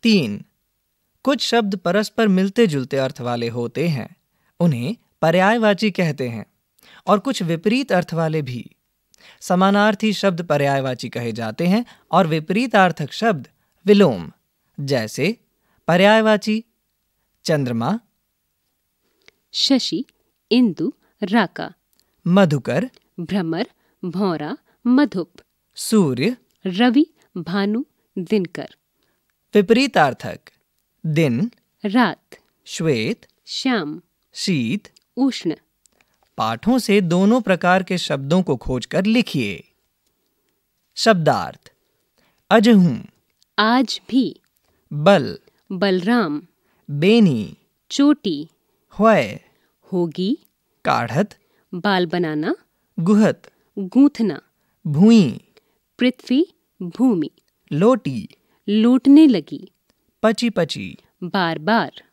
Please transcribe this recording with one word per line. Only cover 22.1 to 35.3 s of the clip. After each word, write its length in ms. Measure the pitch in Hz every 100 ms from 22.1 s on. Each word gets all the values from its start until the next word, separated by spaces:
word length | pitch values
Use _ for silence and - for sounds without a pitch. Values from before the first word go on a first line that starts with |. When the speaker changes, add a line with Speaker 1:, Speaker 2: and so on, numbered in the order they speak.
| _ -
Speaker 1:
मधुकर, 600 | 185 190 143 117 120 254 _ _ -
Speaker 2:
भ्रमर, 480 | 170 196 170 165 240 _ _ _ 185
भौरा, 520 | 170 202 160 151 254 _ _ 240
मधुप, 460 | 254 294 190 175 _ _ _ _ -
Speaker 1:
सूर्य, 600 | - 220 165 120 160 254 _ _ 190
Speaker 2:
रवि, 400 | 180 247 240 320 _ _ -
भानु, 460 | 165 202 202 214 294 _ _ -
दिनकर। 500 | 170 214 170 - 135 _ _ _ _ _ _ _ _ 208
Speaker 1:
विपरीतार्थक 840 | 190 226 269 196 147 113 - - - _ _ _ _ _ 160
दिन, 460 | 151 156 117 220 _ _ _ 208
Speaker 2:
रात, 520 | 220 220 - _ - _ _ -
Speaker 1:
श्वेत, 640 | - 165 123 113 233 _ _ -
Speaker 2:
श्याम, 560 | - 262 233 147 160 _ _ _
Speaker 1:
शीत। 560 | - - 165 113 196 - _ _ -
Speaker 2:
उष्ण। 380 | 262